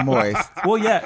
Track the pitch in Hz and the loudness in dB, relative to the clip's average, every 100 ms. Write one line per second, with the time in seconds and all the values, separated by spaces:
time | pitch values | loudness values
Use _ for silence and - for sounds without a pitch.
0 | 131 127 104 104 - - 185 220 214 202 | 0 0 0 -2 -4 -4 -2 0 2 0